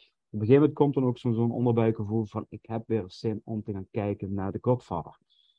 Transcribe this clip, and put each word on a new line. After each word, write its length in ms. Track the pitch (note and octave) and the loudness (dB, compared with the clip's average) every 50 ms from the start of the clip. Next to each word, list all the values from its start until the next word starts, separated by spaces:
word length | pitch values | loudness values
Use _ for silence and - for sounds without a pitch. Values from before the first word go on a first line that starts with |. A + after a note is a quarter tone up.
| _ _ _ _ _ - | _ _ _ _ _ -10
op 40 | - | -6
een 60 | G#2+ | -2
gegeven 140 | G#2+ G#2 C3 | 4 6 6
moment 200 | C#3+ D3+ D3 D3+ | 6 6 4 4
komt 200 | - D3 C#3+ B2 | 2 2 2 2
dan 100 | C#3 C3 | 2 0
ook 120 | B2 A#2+ | 0 0
zo'n, 160 | - - B2 A2 | 0 -2 -2 0
zo'n 180 | A2+ A#2 A#2 | 2 2 0
onderbuikgevoel 760 | A#2 A#2 B2 B2 A2+ A#2 A2+ A2+ A2 A2 G#2 G2+ A2 A2+ G#2+ | 0 0 2 2 4 4 4 2 2 0 -4 -4 -2 -2 -4
van, 200 | G2+ - A2 - - | -4 -6 -8 -8 -10
ik 160 | - G#2 _ | -16 -16 _
heb 180 | - A2+ A2 A2 | -8 -8 -8 -4
weer 160 | - A2+ G#2+ F#2 | -2 -4 -4 -4
zin 340 | F#2 - - - A2+ G#2+ A2 - | -6 -12 -8 -6 -6 -6 -6 -8
om 200 | - A2+ G#2+ G2+ | -8 -8 -8 -6
te 80 | A2+ | -6
gaan 160 | G2+ F#2+ F#2+ _ | -8 -8 -8 _
kijken 420 | - A#2 G2+ G#2 G2+ - G2+ F#2+ G2 | -6 -4 -2 -2 -4 -4 -6 -6 -4
naar 180 | G2 F#2+ F#2+ | -4 -4 -4
The 60 | F#2+ - | -6 -2
Godfather. 560 | - B2 B2+ A#2+ - - F2+ E2 D2+ - - _ _ _ _ _ _ _ _ | 0 0 0 0 -2 -6 -6 -6 -6 -8 -16 _ _ _ _ _ _ _ _